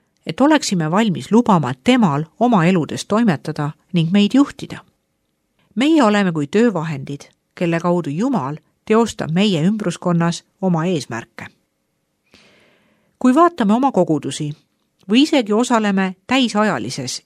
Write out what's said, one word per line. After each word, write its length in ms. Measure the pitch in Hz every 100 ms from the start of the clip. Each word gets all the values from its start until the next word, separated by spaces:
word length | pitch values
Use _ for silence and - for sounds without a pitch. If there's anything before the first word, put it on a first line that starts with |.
| _ _ -
et 160 | -
oleksime 500 | 285 302 - 180 156
valmis 400 | 190 226 143 -
lubama 420 | 214 233 175 123 127
temal 420 | - 254 160 139 156 -
oma 260 | 240 208 165
eludes 400 | 185 139 - -
toimetada 640 | 214 233 143 156 151 147 - _
ning 180 | 175 165
meid 220 | 202 208
juhtida. 500 | 254 285 - - - - _ _ _ _ _ _ _ _ 208
Meie 280 | 294 320
oleme 280 | 220 208 190
kui 160 | 156 143
töövahendid, 800 | 202 240 175 160 139 139 143 - _ _ -
kelle 240 | 170 165
kaudu 300 | 175 175 151
Jumal 480 | 151 262 214 131 156 _ _ -
teostab 460 | 220 226 - 143
meie 300 | 170 214 165
ümbruskonnas 800 | 175 214 185 - 180 170 170 165 - _
oma 240 | 190 165 175
eesmärke. 640 | 160 - 113 - - - _ _ _ _ _ _ _ _ _ _ _ _ _ _ _ _ -
Kui 160 | 254 269
vaatame 380 | 339 339 202
oma 180 | 233 269
kogudusi 580 | 196 165 147 139 - 151 147 _ _ _ _ -
või 140 | 233 311
isegi 260 | 294 214
osaleme 600 | 208 247 226 208 190 190 185 -
täisajalises 960 | 262 233 208 214 135 107 139 123 -